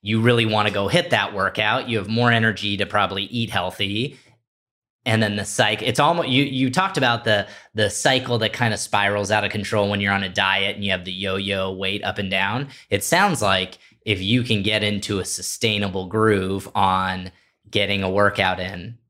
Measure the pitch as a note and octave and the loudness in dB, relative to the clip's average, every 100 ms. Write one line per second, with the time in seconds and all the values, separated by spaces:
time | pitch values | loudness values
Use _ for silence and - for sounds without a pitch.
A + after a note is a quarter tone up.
0 | G2+ A2 A#2 A#2+ A2 G#2+ G#2 G2+ G2+ F3 | 0 2 4 4 4 2 2 0 0 0
1 | E3+ A2 G2+ G2+ F#2+ - G#2+ B2 A#2+ A2 | 2 0 0 -2 -2 0 0 0 -2 -4
2 | F#2+ A2+ A#2+ A#2 A2+ G2 G2+ G2+ G2 G#2 | -2 2 4 4 2 0 -4 -4 -2 0
3 | F#2+ G2 G2+ A#2 A#2 G2 F2+ - G2+ G#2 | 0 -2 -6 -6 -4 -4 -4 -4 -4 -2
4 | C3+ - _ _ _ _ _ _ _ _ | -4 -8 _ _ _ _ _ _ _ _
5 | - A2 G#2+ G2+ G2+ - G#2+ A2 G2+ A#2+ | 0 2 2 -2 -6 0 2 2 0 2
6 | D3 F3 B2+ B2+ C#3+ C3+ C3 B2+ F#3+ D#3 | 2 2 2 2 2 0 0 0 -2 0
7 | B2+ A#2 - G#2 G2 - - G#2+ G#2 - | 0 0 2 0 0 -12 -12 -2 -2 2
8 | C#3+ C3 B2+ A#2+ A2 - A#2 G#2 - G#2 | 2 2 0 0 -2 0 0 0 0 0
9 | G2+ G#2 G2 G#2+ G2+ G#2+ G2 G#2+ G2+ G2+ | 2 0 2 2 2 -4 -2 0 2 0
10 | G2+ G2 F#2+ G2 G2 F#2+ G2 G2+ G2+ F#2 | 0 0 0 0 2 2 0 -4 -2 -2
11 | F2 F#2 G2 F#2+ G2 G2 F#2+ F#2 F#2+ G2 | -4 -6 -4 -2 -2 -2 -2 -4 -4 -4
12 | - F#2 F#2+ F#2+ G2 A#2 C#3+ - - G2+ | -4 -4 -2 -2 0 -2 -6 -12 -4 -2
13 | - E3+ G3+ D#3 G#2 F#2+ F#2 - - _ | 2 2 4 2 2 2 0 -8 -20 _
14 | - G2 F#2+ B2 A#2+ A2 G2 G#2+ G#2 G2+ | -4 -2 2 0 2 0 2 0 0 -2
15 | - G2+ F2+ - - - A#2 G#2 G2+ F#2 | -2 -4 -4 -6 -8 -2 0 0 -2 -4
16 | F#2 F2 A2 G2+ F#2 G2 - G#2 F#2+ F#2 | -4 2 4 4 0 -4 -4 0 2 2
17 | F#2+ F#2 F#2 _ _ _ _ G#2 G2 G2+ | 0 -4 -10 _ _ _ _ -2 0 0
18 | F#2+ G2 G2+ G2 F#2+ F#2 F2+ F#2+ F#2+ A#2+ | 0 4 2 4 0 0 -6 -10 -14 -16